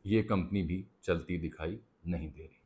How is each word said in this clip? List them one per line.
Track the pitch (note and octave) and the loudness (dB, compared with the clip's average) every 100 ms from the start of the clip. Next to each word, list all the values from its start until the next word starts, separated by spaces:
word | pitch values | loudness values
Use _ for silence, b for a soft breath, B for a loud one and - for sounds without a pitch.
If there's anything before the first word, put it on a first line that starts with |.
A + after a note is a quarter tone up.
| G2 | 4
ये | A2 | 4
कंपनी | A2 G2+ F2 G2+ | 4 2 2 0
भी | E2 F2+ F#2+ _ | 2 -2 -4 _
चलती | - F2 D2+ F2 | 0 0 0 -4
दिखाई | E2 - D#2+ A2 _ _ E2+ | -4 -4 -6 -6 _ _ -4
नहीं | E2+ D#2 | -4 -4
दे | C2+ | -12
रही। | D#2+ _ | -18 _